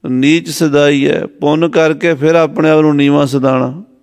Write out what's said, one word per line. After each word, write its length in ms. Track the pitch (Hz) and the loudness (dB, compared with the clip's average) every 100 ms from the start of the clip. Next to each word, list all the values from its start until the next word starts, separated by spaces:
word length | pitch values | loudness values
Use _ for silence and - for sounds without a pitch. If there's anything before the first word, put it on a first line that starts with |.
| 127 | -4
ਨੀਚ 420 | 127 139 165 165 | 0 2 0 -2
ਸਦਾਈ 580 | 147 160 143 147 143 139 | -4 0 2 2 2 0
ਹੈ। 180 | - - | -2 -6
ਪੁੰਨ 420 | - 147 156 165 | -4 -2 0 0
ਕਰਕੇ 460 | 160 160 151 170 | 0 0 0 -2
ਫਿਰ 200 | 147 156 | 0 0
ਆਪਣੇ 360 | 165 156 - 156 | 2 0 0 2
ਆਪ 100 | 156 | 2
ਨੂੰ 160 | 156 143 | 2 2
ਨੀਵਾਂ 300 | 143 143 139 | 2 2 0
ਸਦਾਣਾ। 560 | 135 135 131 127 156 220 _ | 0 0 0 -4 -8 -18 _